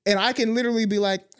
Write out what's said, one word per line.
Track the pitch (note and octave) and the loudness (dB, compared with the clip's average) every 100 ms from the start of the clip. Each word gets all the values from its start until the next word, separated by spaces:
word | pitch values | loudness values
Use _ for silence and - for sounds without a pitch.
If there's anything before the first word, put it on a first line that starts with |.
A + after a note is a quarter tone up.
| G3+ | 0
and | G3 | 2
I | A#3 | 0
can | B3+ A3+ | 0 0
literally | A#3 A#3+ A3+ G#3+ | 0 0 0 0
be | G#3 | 0
like, | G3+ F#3+ - | 0 -2 -8